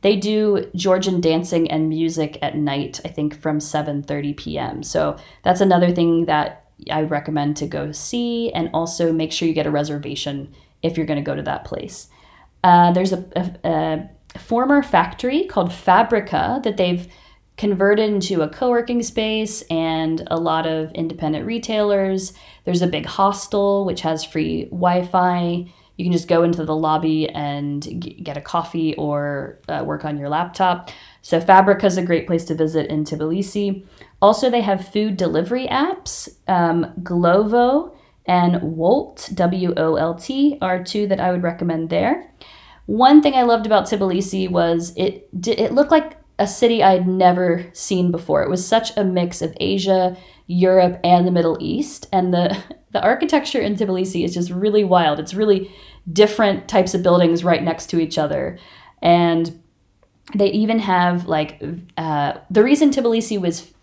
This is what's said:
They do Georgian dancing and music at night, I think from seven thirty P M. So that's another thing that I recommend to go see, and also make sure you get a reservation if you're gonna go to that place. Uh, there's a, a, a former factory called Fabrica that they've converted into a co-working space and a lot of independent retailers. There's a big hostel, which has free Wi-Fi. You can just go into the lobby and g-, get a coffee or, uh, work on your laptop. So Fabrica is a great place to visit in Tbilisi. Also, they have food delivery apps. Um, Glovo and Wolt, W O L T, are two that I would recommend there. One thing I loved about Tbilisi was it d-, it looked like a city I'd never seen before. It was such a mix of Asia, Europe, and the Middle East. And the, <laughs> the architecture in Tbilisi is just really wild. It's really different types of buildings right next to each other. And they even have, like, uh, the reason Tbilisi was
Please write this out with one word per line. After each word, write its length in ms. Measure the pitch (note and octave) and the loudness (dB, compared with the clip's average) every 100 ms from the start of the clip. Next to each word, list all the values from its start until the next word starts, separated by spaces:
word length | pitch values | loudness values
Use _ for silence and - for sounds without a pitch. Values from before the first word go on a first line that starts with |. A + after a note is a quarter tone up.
They 120 | G3 | 0
do 560 | G#3 G3+ G#3+ G#3+ G3 - F3+ | 0 0 0 2 0 -2 -6
Georgian 440 | F3+ F#3 F#3+ F#3 | 0 0 0 0
dancing 480 | E3+ D#3+ E3+ E3+ E3 | 0 0 0 -2 0
and 200 | D#3 D#3+ | 0 -2
music 500 | D#3 E3 E3 D3+ - | 0 -2 -2 -6 -4
at 160 | C#3+ D3+ | -6 -2
night, 440 | D3 C#3 C#3+ - | -2 -2 -6 -8
I 40 | E3+ | -12
think 260 | - D3+ | -4 -6
from 240 | - D#3+ D3+ | -4 -4 -4
seven 460 | D3 D#3 D3+ C#3+ | -4 -4 -4 -6
thirty 280 | C#3 D3 C#3+ | -6 -6 -6
P 240 | D3 - D3+ | -8 -8 -8
M. 280 | B2 - | -6 -8
So 320 | - D#3+ D3+ - - - | -6 -2 -2 -6 -14 -8
that's 180 | - F3+ | -2 2
another 300 | G3 F3+ F3+ | 4 4 4
thing 360 | F3 E3+ E3 E3 | 4 2 2 2
that 400 | D3+ D3 - _ _ - | 0 -2 -6 _ _ -6
I 140 | D#3 | -4
recommend 540 | D#3 D3+ C#3+ D#3 C#3+ D3 | -2 -4 -4 -4 -2 -4
to 100 | D3 | -6
go 240 | D3 D3 | -6 -8
see, 640 | D3+ - A#3+ A#3+ A#3 A#3 | -10 -8 -6 -4 -4 -4
and 180 | - E3 | -4 -4
also 400 | D#3 E3 - E3+ | -4 -4 -2 0
make 200 | D#3+ D#3+ | 0 -2
sure 160 | - E3 | -2 -2
you 60 | |
get 120 | D#3+ D3+ | 0 -2
a 60 | |
reservation 840 | D3 D3 D3 D3 C#3 - C#3 C#3 - _ _ | -2 -2 -6 -8 -8 -8 -10 -12 -18 _ _
if 140 | E3+ E3+ | -4 -2
you're 100 | D3+ | -4
gonna 140 | D3 | -4
go 140 | C#3+ | -4
to 80 | C#3+ | -6
that 220 | C#3+ C#3+ | -6 -8
place. 420 | - - - - - _ _ _ _ _ | -8 -12 -12 -16 -20 _ _ _ _ _
Uh, 300 | F3+ F3 F3 | 4 6 6
there's 200 | F3 F#3+ | 4 0
a, 120 | F#3 - | -2 -6
a, 340 | - F3+ - - D#3+ D#3+ D#3+ F#3+ - _ | -8 -8 -6 -4 -2 -2 -4 -8 -18 _
a 40 | - | -20
former 460 | - A3+ C4 C#4+ | -4 -2 2 2
factory 600 | C#4 F3 F3 - B3 C#4+ F#4+ | 2 0 0 -2 -2 0 -2
called 260 | - F3 | -2 -2
Fabrica 880 | - - F#3 A3+ A#3 G3 E3 D#3 D3+ | -2 4 4 4 0 -2 -2 -2 -2
that 140 | A3+ G3 | -4 -2
they've 320 | F3+ F3+ F3 - _ _ _ - | 0 0 -6 -20 _ _ _ -6
converted 520 | G#3 G3 G3 G#3 A3 | -2 2 2 4 2
into 340 | G#3 F3+ F#3 | 0 0 0
a 60 | D#3+ | -2
co-working 540 | - B3+ A#3+ A#3 A#3+ | -2 0 0 0 -2
space 600 | A#3 - A3 A3 G#3+ G#3+ | -2 -4 -2 -2 -4 -8
and 600 | - E3 E3 D#3+ D#3+ D#3+ - | -6 -4 -2 -2 -2 -4 -4
a 100 | E3 | -4
lot 260 | E3 D#3+ | 0 -2
of 280 | D#3+ D#3+ D#3 | -2 -4 -6
independent 520 | - E3 D#3+ D#3 D3+ | -6 -6 -4 -4 -4
retailers. 880 | G3+ A3+ A#3 A3 G#3 G3+ F#3+ F#3+ F#3 - - - | -4 -6 -4 -2 0 2 0 -2 -6 -14 -20 -14
There's 180 | - F3+ | -4 0
a 40 | F3 | 0
big 180 | D3+ | -2
hostel, 800 | - - G3 G3 - G#3 G3+ G3+ | -8 0 0 0 -4 0 0 0
which 160 | G3 D#3+ | -2 -4
has 220 | E3 D#3+ | -4 -6
free 420 | - D#3+ D#3+ E3 E3+ | -6 -4 -4 -4 -6
Wi-Fi. 1000 | F3+ F3+ F3+ F3+ F#3 F3+ F3+ F3 F3 F3 _ _ _ | -2 0 0 0 0 0 0 -2 -4 -6 _ _ _
You 80 | |
can 80 | F3+ | 0
just 160 | F3 E3+ | 0 2
go 160 | E3+ | 2
into 200 | E3+ E3+ | 2 0
the 120 | D#3 D#3 | -2 -2
lobby 520 | D#3 D#3 E3 D#3 D#3 | 0 0 0 0 -2
and 520 | - D3 C#3+ C#3+ C#3+ | -6 -8 -6 -6 -8
g-, 320 | D3 F3 F3 - | -8 -10 -12 -12
get 140 | F3+ D3 | -12 -12
a 40 | |
coffee 540 | - E3+ E3+ E3+ D#3+ | -6 -6 -4 -4 -4
or, 640 | - D3+ D3 C#3+ C#3+ C3+ - - | -2 -4 -4 -4 -6 -8 -14 -10
uh, 140 | D3+ | -8
work 200 | D3+ D3+ | -6 -6
on 140 | D#3 D3 | -6 -8
your 100 | C#3+ | -4
laptop. 600 | D3+ F3 - F#3 F3 - - - _ | -4 -4 0 0 0 -6 -20 -20 _
So 180 | - E3 | -2 -2
Fabrica 460 | E3+ F#3+ F#3+ G3 G3+ | 6 8 8 4 2
is 120 | F3+ | 0
a 40 | |
great 260 | F3 E3 - | 0 0 0
place 160 | E3+ | -4
to 100 | E3+ | -2
visit 320 | D#3+ D#3 D#3+ - | -2 0 0 -2
in 120 | D#3 | -4
Tbilisi. 800 | D3+ D#3 D#3 F3 G3 G#3 G3+ F#3+ - _ - _ | -4 -4 -4 -4 -4 -4 -4 -4 -10 _ -20 _
Also, 260 | G3 G#3+ B3+ | 4 4 2
they 120 | A#3+ | 0
have 320 | G#3 F#3+ F#3 | 0 -2 -2
food 240 | G#3 G#3+ F#3+ | -2 -2 -2
delivery 500 | F3+ D3+ F3 B3 C4 | -2 0 -2 -4 -2
apps. 640 | C4 D#4+ F#4 - - - _ - | -2 -2 -4 -10 -12 -14 _ -2
Um, 460 | F#3 E3+ E3+ E3 - | 2 2 0 -2 -6
Glovo 880 | F3+ F3 E3+ F#3 G#3+ A#3 B3 C#4 E4+ - _ _ | -4 2 4 4 4 4 4 2 -2 -14 _ _
and 380 | - F3+ F3 F3 | 0 2 4 2
Wolt, 680 | E3 D#3+ E3+ B3+ G4+ - - | -2 -2 2 2 0 -14 -14
W 400 | F#3 F3 F#3 F3+ - | -2 0 2 -2 0
O 200 | D#3+ D#3+ | 0 0
L 180 | D#3+ | 0
T, 440 | E3+ - C4+ C#4+ C#4+ | -4 -8 0 0 2
are 220 | F#3 F#3 | -2 -2
two 240 | F3+ G#3+ G#3 | -4 -4 -2
that 100 | G3 | 0
I 140 | F#3 | 0
would 100 | F3+ | 0
recommend 480 | F3 E3+ F3 E3 D#3+ | -2 -4 -4 -2 -2
there. 420 | E3+ G3 E4+ - _ - - - - - | 0 0 -2 -6 _ -20 -20 -20 -20 -6
One 340 | G#3 B3+ D4 | 4 8 8
thing 140 | D4 | 8
I 80 | C4+ | 4
loved 240 | B3 A#3 G#3+ | 4 2 4
about 200 | G#3 G3+ | 2 2
Tbilisi 600 | G#3 G3 F3+ F#3+ F#3+ F#3+ | 0 0 0 -2 -2 -2
was 440 | F3 E3+ E3+ F3 - | 0 2 0 -2 -2
it 320 | F#3+ F#3+ - F#3 | -2 -2 -12 -8
d-, 180 | F3+ A3+ | -4 0
it 140 | A3+ | 0
looked 180 | B3 D4 | 2 4
like 240 | D#4+ D#4+ - _ _ | 4 2 -12 _ _
a 60 | G3 | -2
city 380 | - A#3+ A3+ | 2 2 6
I'd 240 | G3 F#3+ F3+ | 4 4 2
never 580 | F#3 F3+ F3+ F3+ E3+ F3 | 4 4 4 2 0 -2
seen 400 | - - F#3 F3+ | -12 -4 0 0
before. 320 | F3 - D3+ | 0 0 0
It 40 | - | 0
was 160 | F3+ | -2
such 320 | F3+ E3+ A3+ - | 0 0 0 -2
a 60 | |
mix 400 | F#3+ F3+ F3 F3 | 0 0 -2 -4
of 100 | E3 D#3 | -8 -4
Asia, 580 | - G3 F#3+ F#3+ F#3 F3+ - - _ | -2 -2 2 2 2 -2 -18 -20 _
Europe, 540 | F3 F#3 F#3 F3+ F3+ | 2 4 6 4 2
and 240 | F3 F3 F3+ | 2 4 4
the 60 | |
Middle 240 | F3+ E3 D#3+ | 2 2 0
East. 460 | D#3+ F3 D4 - - | -4 -4 -6 -8 -4
And 200 | F#3+ F#3 | -2 0
the, 240 | F3 F3+ F#3+ - - | 2 0 -2 -8 -20
<laughs> 140 | _ | _
the 100 | - | 0
architecture 580 | - C4 D#4 D#4 C#4+ C4 | 0 0 2 0 0 -4
in 140 | G#3 | -2
Tbilisi 500 | G3+ G#3 F#3 F#3+ F3+ | -2 -2 -2 -2 -2
is 100 | E3+ | -4
just 140 | F3 F3 | -2 -4
really 340 | F3 G#3 G#3 | -2 2 2
wild. 340 | G3 F3+ E3 D3 | 4 4 4 0
It's 160 | - | -4
really 340 | F#3 G#3+ G3 F#3+ - - - - | -2 2 2 0 -14 -20 -18 -10
different 560 | E3 G#3+ - G#3+ G3 - | 2 2 4 0 0 0
types 260 | A3 F#3 | 0 2
of 80 | F#3 | 0
buildings 400 | F3+ F3 E3+ E3+ | 2 4 4 2
right 180 | F3 E3 | 2 0
next 300 | D#3 D#3+ - | 0 -4 -4
to 80 | E3+ | -2
each 200 | D#3+ E3 | -2 -2
other. 380 | D3+ D3 C3+ F3 - - - _ | -2 -2 -6 -10 -20 -20 -20 _
And 580 | E3 E3+ E3+ E3 E3 E3 _ _ _ _ _ _ _ | 2 4 4 2 -2 -6 _ _ _ _ _ _ _
they 200 | G#3 G3+ | 0 2
even 260 | G#3 G#3+ A3+ | 2 0 0
have, 480 | G3+ F3+ F3+ F3 F3 | 2 2 2 0 -2
like, 340 | D#3 D#3 - - E3+ F3 - | -2 -2 -6 -12 -12 -12 -8
uh, 380 | D#3+ D3+ C#3+ - - | -4 -2 -2 -4 -2
the 140 | F#3+ | 2
reason 280 | A#3 D4 D4+ | 4 6 4
Tbilisi 500 | C#4 A#3+ A3+ A3+ G#3 | 2 0 0 -2 -2
was 320 | F3+ E3 - _ | -2 -4 -10 _